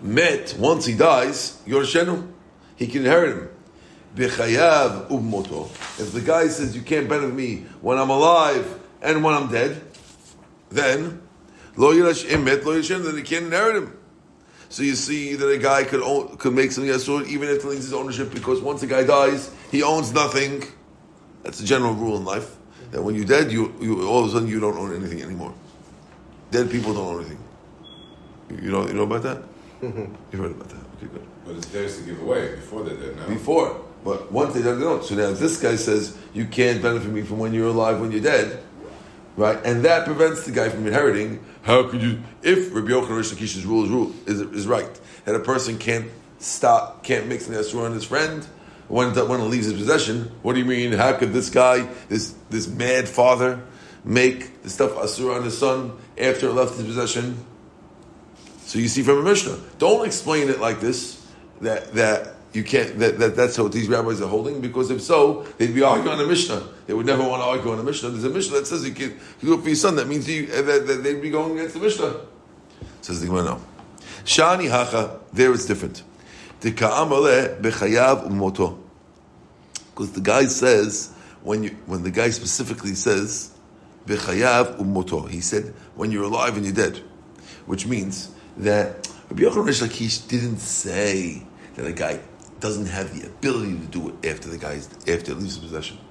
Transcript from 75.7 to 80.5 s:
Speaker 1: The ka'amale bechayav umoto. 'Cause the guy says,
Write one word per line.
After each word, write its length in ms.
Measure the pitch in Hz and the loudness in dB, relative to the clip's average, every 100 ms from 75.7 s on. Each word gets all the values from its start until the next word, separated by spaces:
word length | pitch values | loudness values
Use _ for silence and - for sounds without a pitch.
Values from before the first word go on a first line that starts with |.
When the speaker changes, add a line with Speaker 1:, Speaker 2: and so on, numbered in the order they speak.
| 101 - - - - - - - - | -4 -4 -10 -20 -20 -20 -20 -20 -6
Speaker 1:
The 120 | 113 | -4
ka'amale 880 | 113 113 120 160 139 147 131 131 - | 0 2 2 2 4 6 6 4 0
bechayav 680 | 107 110 101 113 131 135 85 | -2 0 2 6 6 4 0
umoto. 500 | 98 95 95 95 - - - _ _ _ - - - - - - | -2 -2 0 -2 -2 -18 -20 _ _ _ -20 -20 -20 -20 -20 -18
'Cause 180 | - 98 | -10 -8
the 80 | 95 | -4
guy 260 | 98 117 | 2 4
says, 640 | 135 | 4